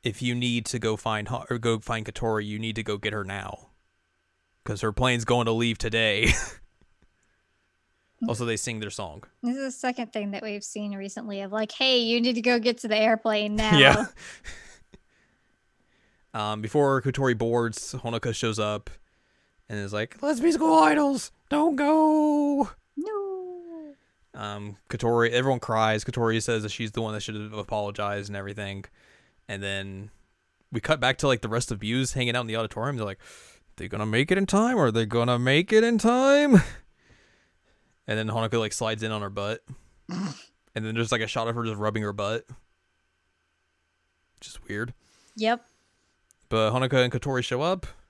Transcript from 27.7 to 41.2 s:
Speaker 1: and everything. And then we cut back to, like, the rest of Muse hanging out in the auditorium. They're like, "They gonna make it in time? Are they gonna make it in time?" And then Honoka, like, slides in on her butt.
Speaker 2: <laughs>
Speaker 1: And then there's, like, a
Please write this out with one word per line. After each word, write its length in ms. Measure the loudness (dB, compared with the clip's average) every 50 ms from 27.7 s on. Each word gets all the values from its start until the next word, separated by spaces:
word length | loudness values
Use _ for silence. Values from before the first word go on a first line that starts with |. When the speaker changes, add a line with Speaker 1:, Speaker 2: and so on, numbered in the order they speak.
| -4 -4 -4 -4 -4 -4 -4 -4 -4 -4 -6 -8
Speaker 1:
and 60 | -10
everything. 500 | -8 -8 -8 -8 -8 -8 -8 -8 -10 -12 -16 _ _ _ _ _ _ _ _ _ _ _
And 140 | -12 -10 -8
then 480 | -6 -6 -6 -6 -8 -8 -12 -12 -14 -16 -18 _ _ _ _ _ _ _ _ _ _ _
we 100 | -8 -6
cut 180 | 0 0 0 2
back 200 | 2 0 0 2
to, 80 | 2
like, 140 | 2 2 0
the 80 | 0 -4
rest 220 | -2 -2 -2 -4
of 100 | -6 -6
Muse 320 | -4 -2 -2 0 -2 -2 -2
hanging 220 | -2 -2 0 0
out 60 | -2
in 60 | -4
the 80 | -2 -4
auditorium. 400 | -4 -4 -4 -4 -4 -4 -4 -4
They're 100 | -4 -4
like, 160 | -6 -6 -10 -16 -20 -20 -20 -20 -20 -20 _ _ _ _
"They 120 | -12 -10
gonna 200 | -8 -4 -4 -2
make 240 | 0 2 2 2 2
it 80 | 2 0
in 80 | 2
time? 320 | 2 2 2 4 4 4 4
Are 100 | 4 4
they 160 | 4 2 0
gonna 320 | 2 0 0 2 2 2
make 340 | 2 2 4 4 4 4 4
it 120 | 4 4 4
in 160 | 4 2 4
time?" 640 | 4 4 4 4 4 6 6 6 6 8 8 8 8 6 -8 -16 -20 _ _ _ _ _ -20 _ _ _ _ _ _ _ _ _ _ _ _ _ _ _ _ _ _ -4
And 80 | -2
then 100 | -2 -2 -2
Honoka, 280 | -2 -2 -2 0 0
like, 140 | 0 0 0
slides 320 | -4 -4 -2 -4 -2 -2 -4
in 80 | -4
on 100 | -4 -4
her 80 | -6 -6
butt. 360 | -6 -4 -4 -4 -6 -6 _ -18 -20 -20 _
Speaker 2:
<laughs> 220 | _ _ _ _ -10
Speaker 1:
And 760 | -8 -6 -6 -8 -8 -12 -20 _ _ _ _ _ _ -8 -6
then 100 | -4 -2
there's, 160 | -2 -2 0
like, 80 | 0
a 80 | -2